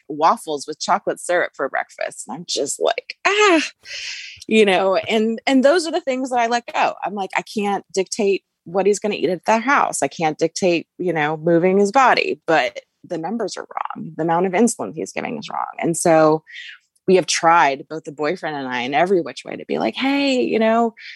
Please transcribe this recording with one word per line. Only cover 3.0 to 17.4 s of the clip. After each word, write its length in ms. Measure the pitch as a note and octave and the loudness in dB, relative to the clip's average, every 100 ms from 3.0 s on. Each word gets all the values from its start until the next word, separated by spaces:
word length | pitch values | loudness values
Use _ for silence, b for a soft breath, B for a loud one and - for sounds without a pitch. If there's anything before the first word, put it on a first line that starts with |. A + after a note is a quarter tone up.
| - _ F4 | -8 _ -2
"Ah," 360 | G4+ G#4 E4 - - B B B B B B - | 2 4 4 0 -10 B B B B B B 0
you 180 | A3 G3+ | 4 4
know, 300 | F3+ F#3+ F#3 | 4 2 0
and, 440 | - A3 A3 A3+ - | 0 0 0 -2 2
and 160 | C4+ | 4
those 220 | C4+ F4 D#4+ | 4 4 0
are 40 | |
the 100 | E4 | -4
things 280 | C#4 B3+ C4 | -4 -4 -2
that 80 | B3 | 0
I 80 | A3+ | 0
let 180 | A#3+ - | -2 -2
go. 220 | - A3+ - | -2 -2 -2
I'm 100 | - | -8
like, 160 | G#3 G3 - | -6 -4 -4
"I 40 | |
can't 420 | - A3 G3+ F#3+ - | -4 -4 -2 -4 -4
dictate 500 | G3+ F#3 - G3+ F#3+ _ _ - | -4 -2 -2 0 0 _ _ -6
what 200 | F#3+ F#3 | 0 2
he's 140 | G3+ | 2
gonna 160 | G#3 F#3+ | -2 -2
eat 140 | C#3+ | -2
at 160 | F3+ - | -2 0
the 140 | A3+ | 0
house. 440 | A#3 C#4 - - | 2 2 2 0
I 40 | C#3 | -4
can't 280 | - D#3+ - | -2 -2 0
dictate, 500 | E3 - F#3 E3 - - | -2 0 0 0 -2 -6
you 160 | F3+ | -4
know, 240 | D#3+ D3 D#3 | 0 -2 0
moving 400 | D#3+ E3+ F3+ F#3+ | 2 4 4 4
his 140 | G3+ | 4
body, 500 | C4+ B3 F3+ - - - | 4 4 4 0 -4 0
but 360 | D#3 B2 - _ _ | 2 0 -6 _ _
the 140 | - E3 | -10 -8
numbers 380 | E3 A3+ F#3+ - | -6 -6 -6 -8
are 100 | - | -10
wrong. 420 | - - - D#3+ D#3 | -8 -8 -10 -12 -4
The 60 | |
amount 220 | E3+ E3+ F#3+ | 0 0 0
of 60 | |
insulin 400 | F3+ A#3 - G#2+ | 2 2 0 -8
he's 200 | D#3 F#2+ | -8 -8
giving 240 | - - - | -8 -8 -8
is 120 | - | -10
wrong." 160 | - - - | -8 -8 -6
And 180 | D3 E3 | -4 0
so 480 | F3 D#3+ D#3 D#3 B B B B B _ - | 2 4 4 2 B B B B B _ 2
we 80 | F#3 | 2
have 100 | - | 2
tried, 600 | - | 0